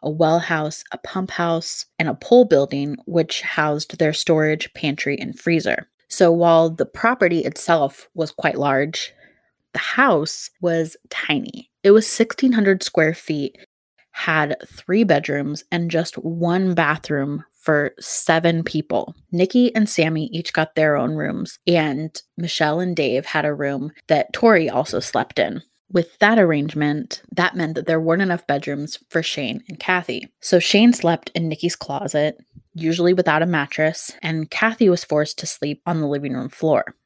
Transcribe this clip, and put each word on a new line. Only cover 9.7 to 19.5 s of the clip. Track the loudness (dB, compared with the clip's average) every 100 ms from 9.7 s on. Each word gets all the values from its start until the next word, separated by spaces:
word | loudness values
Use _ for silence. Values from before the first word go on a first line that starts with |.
the | -8
house | -6 2 4 4 0 -6 -10 _
was | -2 -2 -2 -6 _
tiny. | -10 -4 -4 -4 -14 -20 _
It | 6
was | 8 6
sixteen | 2 0 2 2
hundred | 2 2 2
square | 0 2 2
feet, | 0 -6 -4 -4 _ -20 _ _ _ _
had | -8 -2 0 0 -4 -10
three | -20 -2 2
bedrooms, | 4 2 2 -4 -4 -6 -4
and | -4 -2
just | -2 -2 -6
one | -8 -4 0 2 2
bathroom | 2 2 0 -2 -4 -2 -6 -10
for | _ 0 0 0 -6
seven | -8 -6 0 2 2 0
people. | -2 -4 -2 -4 -4 -12 _
Nikki | 0 2